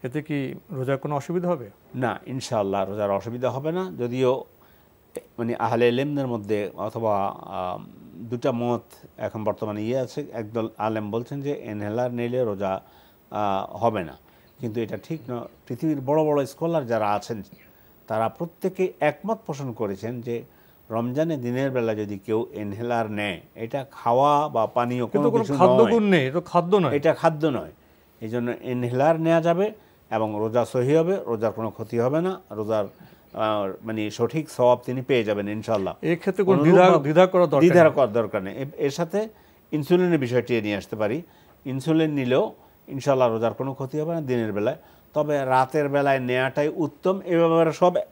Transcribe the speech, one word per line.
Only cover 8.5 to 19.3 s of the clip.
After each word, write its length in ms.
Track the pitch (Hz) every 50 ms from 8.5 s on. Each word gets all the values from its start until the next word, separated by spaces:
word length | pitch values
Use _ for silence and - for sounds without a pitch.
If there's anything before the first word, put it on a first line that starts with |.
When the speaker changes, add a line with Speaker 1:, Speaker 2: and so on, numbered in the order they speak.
Speaker 2:
মত 300 | 123 117 120 120 120 117 - _ - - - - _
এখন 280 | - 110 104 - 113 107
বর্তমানে 380 | 107 98 - 113 107 104 104
ইয়ে 160 | 107 110 123 135
আছে। 280 | 127 120 - 151 143 -
একদল 360 | - 117 110 104 113 117 110 110 - -
আলেম 320 | 104 110 110 110 107 104
বলছেন 300 | 101 117 120 - 143 139
যে 220 | 139 143 143 - -
ইনহেলার 480 | - 107 104 104 104 107 120 123 127
নিলে 320 | 120 120 120 120 123 127 127
রোজা, 360 | 110 101 95 101 95 95 95 - - _ - _ _ _ _ _ _
আহ, 460 | - 104 107 101 98 95 - - -
হবে 280 | - 113 117 107 101 87
না, 140 | 78 67 - _ _ _ _ _ _ _ _
কিন্তু 200 | 131 113 107 120
এটা 160 | 113 98 90
ঠিক 240 | 95 - - 165 156 117 123
নয়। 180 | 123 117 120 - - _ _
পৃথিবীর 340 | - 127 123 170 160 151 139
বড় 240 | 131 135 147 156 156
বড় 220 | 151 147 143 139
স্কলার 400 | 127 - - 165 165 170 160 135
যারা 260 | 113 117 110 107 101
আছেন 300 | 104 101 - - 120 104 95 - - - - - _ _ _ _ _ _ _
তারা 220 | - 110 110 113 113
প্রত্যেকে 640 | - - 170 170 - _ - 190 185 - 185 180 - -
একমত 380 | 151 151 147 - - 196